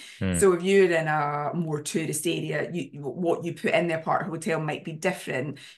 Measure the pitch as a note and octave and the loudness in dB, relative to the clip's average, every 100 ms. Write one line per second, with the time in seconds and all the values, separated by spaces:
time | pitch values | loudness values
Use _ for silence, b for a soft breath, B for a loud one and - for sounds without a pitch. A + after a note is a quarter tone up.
0 | B B F#3+ F3 F#3+ F3 F#3 G3 F#3 E3 | B B 0 6 6 6 4 6 6 4
1 | D#3 D3+ D3 D3 D3 F3 D#3 D3 - E3 | 2 0 0 -2 -2 -2 -2 -4 -4 -4
2 | D#3 D3+ E3+ D#3 D#3 D3+ - E3+ C3+ D3 | -2 -2 -2 -2 -2 -4 -4 -6 -8 -8
3 | C#3+ F3 E3+ E3+ E3+ - D#3 E3 E3+ D#3+ | -8 -2 0 0 -2 -4 0 2 2 -2
4 | D#3 D3 F#3+ D#3+ D#3+ D#3+ D#3 C#3 E3+ D#3 | 0 0 -2 -4 -2 -2 -2 -4 -8 -4
5 | F#3 F3+ - C3 C#3+ C3 B | -2 -2 -4 -4 -4 -8 B